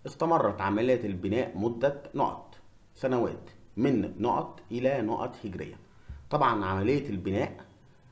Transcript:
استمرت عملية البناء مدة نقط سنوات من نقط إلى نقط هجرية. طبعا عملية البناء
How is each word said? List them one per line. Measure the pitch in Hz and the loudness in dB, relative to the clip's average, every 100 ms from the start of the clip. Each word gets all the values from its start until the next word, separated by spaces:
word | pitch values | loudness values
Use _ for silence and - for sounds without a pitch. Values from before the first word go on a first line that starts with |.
| - | -14
استمرت | - 165 165 117 98 | -2 2 4 2 2
عملية | 98 101 123 123 110 | 0 2 4 2 0
البناء | 92 95 110 123 90 | -2 0 0 0 -2
مدة | 110 117 135 - - 135 | -2 0 0 0 -6 -2
نقط | 131 - - - - - - - | -2 -2 -14 -20 -20 -20 -20 -4
سنوات | 135 127 104 - - - - - | 0 2 0 -2 -14 -20 -14 -2
من | 131 123 92 - | 2 2 0 0
نقط | 117 95 - - - | 0 2 -2 -8 -8
إلى | 120 131 135 | -2 0 2
نقط | 107 117 123 - 107 | 0 -2 -4 -6 -10
هجرية. | 80 76 - - - - - - | -8 -10 -12 -20 -20 -18 -16 -2
طبعا | 147 131 110 95 | 2 4 4 2
عملية | 95 104 143 135 | 2 2 2 0
البناء | 98 95 101 139 - - - - - - | -4 -2 0 -2 -6 -18 -20 -20 -20 -20